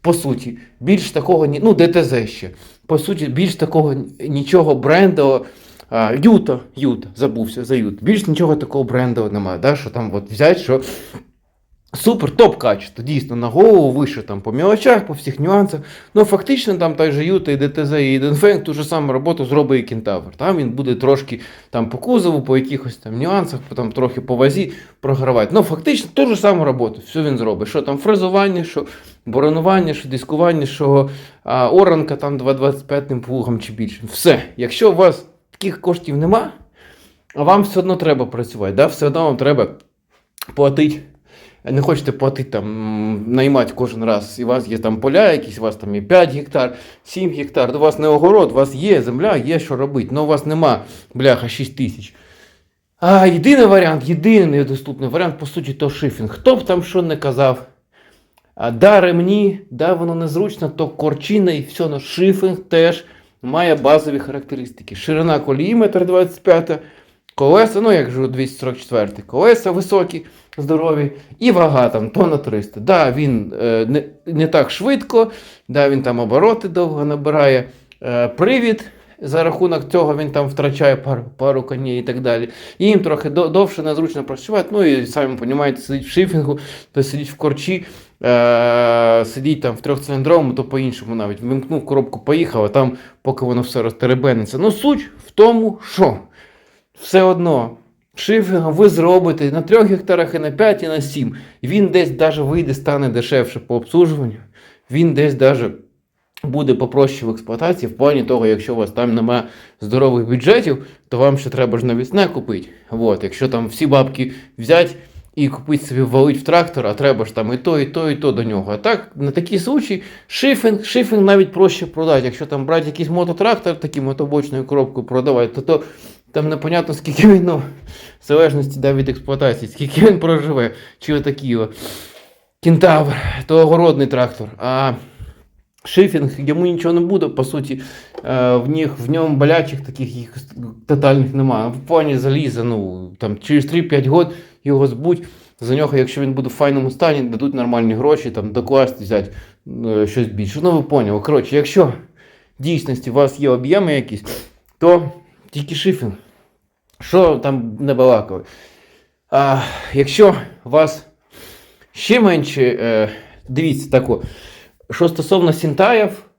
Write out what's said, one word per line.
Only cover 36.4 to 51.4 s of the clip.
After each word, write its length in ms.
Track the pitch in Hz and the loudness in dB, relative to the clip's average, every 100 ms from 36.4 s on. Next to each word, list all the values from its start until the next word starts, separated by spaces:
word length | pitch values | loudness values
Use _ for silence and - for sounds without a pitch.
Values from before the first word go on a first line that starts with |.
| 302 - - _ _ _ _ _ _ | -2 -14 -20 _ _ _ _ _ _
а 80 | - | -4
вам 200 | 147 196 | 2 4
все 180 | 202 190 | 2 -2
одно 160 | 185 180 | -2 0
треба 300 | 160 139 123 | 0 0 -2
працювати, 480 | 117 117 117 98 | -6 -8 -6 -4
да? 120 | 98 156 | 2 0
Все 200 | - 147 | 2 -2
одно 180 | 165 | 0
вам 120 | 160 127 | 0 0
треба 320 | 131 143 104 - _ _ _ _ _ _ - | 0 2 0 -4 _ _ _ _ _ _ -16
платити. 460 | - 143 139 151 151 - _ _ _ - _ | 0 2 4 0 0 -14 _ _ _ -20 _
Не 160 | - 135 | -4 -2
хочете 320 | 135 147 - | 0 0 -2
платити, 380 | - 135 135 131 | -2 -2 -4 -8
там, 140 | 110 | -6
м, 680 | 101 110 110 107 107 107 107 | -6 -8 -6 -4 -4 -4 -2
наймати 400 | 123 139 139 113 | 0 2 2 0
кожен 300 | - 123 113 | -2 -6 -4
раз, 340 | 113 104 101 - | -2 -2 -4 -8
і 60 | |
у 20 | 120 | -4
вас 220 | 127 107 | -2 -2
є 100 | 110 | -6
там 220 | 110 110 | -4 -2
поля 320 | 131 156 214 | 0 4 4
якісь, 260 | 151 - 101 | 2 -4 -6
у 40 | |
вас 140 | 110 104 | -6 -6
там 180 | 104 | -8
і 60 | 104 | -8
п'ять 320 | 101 185 170 | 2 4 4
гектар, 420 | 135 143 151 123 - - - | 0 -6 -2 -2 -6 -20 -20
сім 260 | _ - 185 | _ -6 -6
гектар, 460 | 143 143 - 123 143 | -6 -6 -2 0 2
у 20 | |
вас 200 | 151 151 | 2 2
не 100 | 151 | 2
огород, 420 | 151 165 214 175 | 4 6 6 4
у 40 | |
вас 200 | 123 139 | 2 0
є 280 | 135 185 175 | 0 2 2
земля, 340 | 117 123 196 170 | 2 -2 0 0
є 220 | 120 165 | 0 -4
що 180 | 165 131 | -2 -4
робити, 320 | 139 139 110 | -2 -2 -4
але 80 | 139 | -4
у 60 | 151 | 0
вас 200 | 151 147 | 0 0
нема, 340 | 156 160 113 - - _ | 0 2 0 -4 -20 _
бляха, 340 | 123 135 120 | 0 2 2